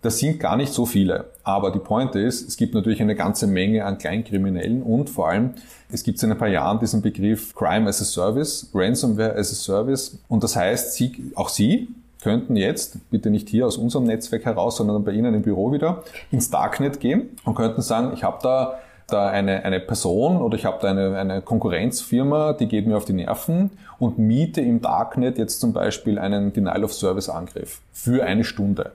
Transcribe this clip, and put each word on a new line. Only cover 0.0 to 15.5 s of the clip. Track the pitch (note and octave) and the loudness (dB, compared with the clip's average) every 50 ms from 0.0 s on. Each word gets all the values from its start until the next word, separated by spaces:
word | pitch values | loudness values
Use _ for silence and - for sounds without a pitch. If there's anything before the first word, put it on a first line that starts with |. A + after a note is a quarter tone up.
Das | - A#2+ A2 - | -2 -2 -2 0
sind | - D3 D3+ - | 0 0 0 0
gar | - - G2 | 0 0 0
nicht | A#2 C#3+ C#3 - | 0 0 0 0
so | - A#2+ | -2 -2
viele. | A#2 - G2+ G2 F#2 E2 - - - - - - | 2 2 2 2 4 2 -2 -4 -8 -16 -12 -4
Aber | - G2 G2 G2 F#2+ F#2 | -2 0 0 0 0 -2
die | G2+ | -2
Pointe | - - G#2+ A2+ C3 C3 - G2 | -2 0 0 0 0 0 0 0
ist, | G2+ A#2+ B2 - - - | 0 0 0 -2 -6 -10
es | - | -2
gibt | - A#2 G2+ - | -2 -2 0 2
natürlich | A2+ F#2+ A2 A2 - A2+ | 0 2 2 0 2 2
eine | G#2+ G#2+ | 0 0
ganze | - E2+ F#2 G#2+ - - | 0 0 -2 -2 0 0
Menge | G2+ G2 F#2 F#2 G2+ A2 A2 G2+ | 0 2 2 2 2 2 2 0
an | G2 G2 F#2+ | -2 -4 -4
Kleinkriminellen | - D#2 E2+ G#2+ A2+ - G2+ G2 F#2+ G2 F#2 F2+ F2+ F#2+ A2+ B2+ C3 | -4 -4 -4 -4 -4 -2 0 0 0 0 0 -2 0 0 0 0 0
und | A#2 A2 A#2+ - C#3 | 2 2 0 0 -2
vor | - - F2+ D#2 | -2 -2 0 0
allem, | F2 G2+ A#2+ B2+ - - - - - - - _ - | 2 2 2 0 -2 -6 -18 -20 -20 -20 -18 _ -10
es | A#2 - | -6 -4
gibt | - G#2+ - | -4 -2 0
seit | - A2 | 0 0
ein | A2 - | 0 2
paar | A#2 G#2+ | 2 2
Jahren | F#2+ E2+ C#2 E2+ G#2 A2+ | 2 2 2 2 0 0
diesen | A#2 A2 - A2 G2+ | 0 0 0 2 0
Begriff | G#2+ - - F#2+ G#2 A2+ A2 - - - | 0 -2 0 0 0 0 0 -2 -10 -6
Crime | - A2 E2+ E2+ G#2+ A2+ G2+ | -2 0 2 2 2 2 2
as | G2+ - | 0 0
a | G#2+ | -2
Service, | - - - F2 G2 A2 C3 D3+ D3 - - - - - | -2 -2 0 0 0 2 0 0 -2 -4 -8 -10 -4 -2
Ransomware | G2 F#2 G2+ B2 B2 - B2+ G#2+ G#2 A2 A2 G#2 | 0 2 2 2 2 2 0 2 2 0 0 0
as | G#2 G2+ - | 0 -2 -2
a | - | -4
Service. | - - - G2 G2+ A2 C3+ C3+ C3+ - - - - _ _ | -6 -4 0 0 0 2 0 0 -2 -2 -8 -12 -18 _ _
Und | B2+ A2 A#2+ | 0 2 2
das | A2+ - | 2 0
heißt, | A2+ F2 F#2 A#2 A#2 - - - | 0 2 2 2 0 -2 -4 -2
Sie, | - A#2+ B2+ - - - - - | -2 -2 -2 -2 -6 -12 -12 -6
auch | - G2 - | -6 -4 -4
Sie | - - G#2 A2+ F3+ B3 - - - - - - _ - - | 0 2 4 4 4 2 0 -4 -12 -16 -18 -20 _ -6 -2
könnten | - G#3 A#3+ A#3 - C3 | 0 0 0 0 2 0
jetzt, | G#2 F#2+ G#2+ E3+ - - - - - - _ | 2 2 2 0 -2 -6 -8 -10 -14 -10 _
bitte | - G#2+ - A2+ | -2 -2 2 2
nicht | G#2 G#2 G#2 - | 0 0 0 0
hier | - G#2+ B2+ | 0 2 2
aus | A#2+ G2+ | 2 0
unserem | G#2+ A2 A#2+ A#2 C#3+ B2+ | 0 -2 -2 0 2 2
Netzwerk | A#2 A2 A2 - - - A2+ - | 2 0 0 -4 -4 -6 -4 -2
heraus, | B2 A2 F#2 F2 A#2 A#2 | -2 -2 0 0 -2 0
sondern | - A#2 G#2 G#2 G#2+ G2+ | 0 0 0 2 0 0
bei | G#2+ G2+ | 0 0
Ihnen | G#2 A#2 B2 A2+ | 0 2 2 2
im | G#2+ F#2+ | 2 2
Büro | G#2+ | 0